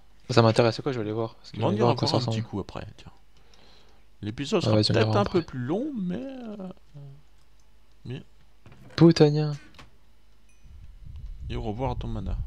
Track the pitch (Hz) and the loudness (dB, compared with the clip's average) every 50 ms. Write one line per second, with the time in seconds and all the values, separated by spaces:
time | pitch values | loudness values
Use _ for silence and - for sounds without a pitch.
0 | - - - - - - 120 117 117 110 110 - 117 113 107 - - 147 131 120 | -20 -20 -20 -16 -8 2 4 6 6 6 6 4 4 4 2 0 -4 -6 -4 -4
1 | 104 104 107 113 113 113 - - - - - 104 113 156 208 208 120 120 113 120 | -4 -4 -4 -4 -6 -6 -8 -16 -20 -14 -6 -2 -2 0 2 2 2 2 2 2
2 | - 113 113 110 - 120 110 110 113 - - 98 90 - - - - 107 - - | 0 0 0 0 0 0 -2 -4 -4 -4 -6 -8 -8 -8 -10 -12 -12 -12 -16 -18
3 | - - - - - - - - - - - - - - - - - - - - | -20 -20 -20 -20 -20 -20 -20 -20 -20 -20 -20 -20 -20 -20 -20 -20 -20 -20 -20 -20
4 | - - - - 104 107 117 143 143 143 220 180 - 113 107 107 107 - 104 - | -20 -20 -16 -10 -8 -8 -6 -6 -4 0 0 0 2 4 4 4 4 4 2 2
5 | 107 110 107 202 202 - - 175 165 - - 131 123 127 170 214 277 311 277 220 | 2 4 2 2 2 2 0 -2 -2 -2 -6 -6 -4 -4 -4 -4 -4 -4 -6 -6
6 | 185 180 180 240 262 269 262 254 240 220 208 208 185 185 185 - - - - 143 | -4 -4 -6 -6 -8 -10 -12 -12 -12 -12 -12 -12 -12 -12 -14 -16 -20 -20 -18 -18
7 | 143 139 139 143 - - - - - - - - - - - - - - - - | -18 -18 -18 -20 -20 -20 -20 -20 -20 -20 -20 -20 -20 -20 -20 -20 -20 -20 -20 -18
8 | - - 127 165 - - - - - - - - - - - - - - - - | -14 -12 -12 -12 -12 -16 -20 -20 -20 -20 -20 -20 -20 -20 -20 -20 -20 -10 4 8
9 | 160 170 165 - 156 147 147 151 151 147 147 143 - - - - - - - - | 8 8 10 8 6 6 6 2 -2 -2 -6 -8 -12 -18 -20 -20 -20 -20 -20 -20
10 | - - - - - - - - - - - - - - - - - - - - | -20 -20 -20 -20 -20 -20 -20 -20 -20 -20 -20 -20 -20 -20 -18 -18 -18 -18 -18 -16
11 | - - - - - - - - - - 113 120 113 110 101 117 135 127 120 - | -16 -14 -14 -12 -12 -12 -12 -10 -8 -6 -6 -4 -4 -4 -4 -2 -2 -2 -2 -4
12 | - 117 113 107 98 92 92 - - | -4 -4 -4 -4 -4 -4 -4 -4 -4